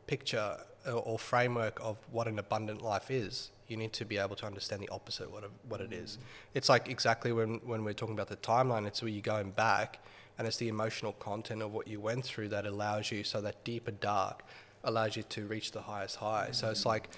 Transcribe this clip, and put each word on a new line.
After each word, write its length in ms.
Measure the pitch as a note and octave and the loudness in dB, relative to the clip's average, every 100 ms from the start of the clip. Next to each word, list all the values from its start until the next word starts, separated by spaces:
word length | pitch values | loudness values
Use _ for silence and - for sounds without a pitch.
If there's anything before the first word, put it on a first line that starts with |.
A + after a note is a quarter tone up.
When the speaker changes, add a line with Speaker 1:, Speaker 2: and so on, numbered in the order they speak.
| - | -4
Speaker 1:
picture 500 | C#3 - A#2 G#2 - - - C#3 | -2 0 0 0 -4 -10 -8 -2
or, 60 | |
or 260 | A#2 - A2+ | 0 0 -2
framework 600 | - B2 B2 A#2+ A2 - | 4 6 6 4 0 0
of 160 | A2+ G#2+ - | -4 -6 -4
what 160 | A#2 A2+ | -2 0
an 120 | G#2+ | -2
abundant 420 | G2 G#2+ G#2+ G#2+ | 0 0 0 -4
life 300 | A2 G2 - | 0 0 2
is, 400 | C3 G2 - - - - | -2 0 -4 -8 -12 -8
you 100 | A2 | -4
need 160 | A2 | -4
to 100 | - G#2+ | -4 -2
be 120 | G2+ | 2
able 180 | G2 G2+ | 0 -2
to 80 | G#2+ | -6
understand 340 | G2 - G2+ | -6 -4 -4
the 80 | G2 | -4
opposite, 420 | G2 - - - | -6 -6 -6 -6
what, 120 | G2+ G2+ A2 A#2+ | -8 -12 -12 -8
what 100 | G#2 | -6
it 120 | F#2+ | -4
is. 240 | F2+ D2+ - | -6 -8 -10
Speaker 2:
Mm. 20 | - - - C3+ | -14 -16 -6 4
Speaker 1:
It's 140 | - | 8
like, 200 | B2 - | 8 6
exactly 420 | B2 A#2+ A2+ B2 | 2 4 4 4
when, 220 | A2+ A2 A2+ A#2+ | 4 2 0 -4
when 180 | A2+ | -2
we're 100 | G#2+ | -2
talking 220 | G#2 A2 G#2+ | -2 -4 -2
about 140 | G2 | -4
the 80 | G2+ | -4
timeline, 500 | - A#2 C3 A2+ G#2 | 4 6 6 4 0
it's 140 | - | -2
where 60 | A#2 | -2
you're 120 | G#2 | -2
going 300 | G#2 G#2+ G2 | 0 0 0
back, 480 | G2+ A2 G2+ A2 - - - - - | 4 6 6 2 -4 -18 -20 -12 -4
and 80 | A2+ | -2
it's 100 | - | 0
the 120 | A#2 | 0
emotional 420 | G#2+ A2 - A2 | 2 0 0 -4
content 480 | - - G#2 - A2 | -4 -4 -4 -4 -4
of 100 | A2 | -4
what 160 | G#2 - | -4 -6
you 120 | G#2+ | -2
went 260 | G#2+ B2 B2 | 0 0 -2
through 220 | - G#2 | -4 -2
that 160 | G#2 G2+ | -2 -2
allows 460 | G2+ G#2 G#2+ G#2+ | 0 0 0 0
you, 120 | G#2 | -2
so 180 | G2+ A2 | -2 -2
that 220 | G#2 - | -2 -4
deeper 280 | - A#2 - | -6 -4 -6
dark 520 | G2+ G2+ G#2 G2 - - - - - | -2 2 4 2 -2 -12 -18 -20 -4
allows 320 | - A2+ A2 A2 | 0 2 2 0
you 60 | |
to 220 | - - G#2 | -4 -6 -4
reach 260 | A2 - | -4 -4
the 100 | G#2+ | -6
highest 340 | G2+ G#2 G2 - | -6 -4 -4 -2
high. 340 | G#2+ A2 G#2 | 0 2 0
So 200 | A#2 A2+ | 0 0
it's 120 | G#2+ | 2
Speaker 2:
Mm. 40 | A#2+ | 4
Speaker 1:
like 220 | A2 - | 2 0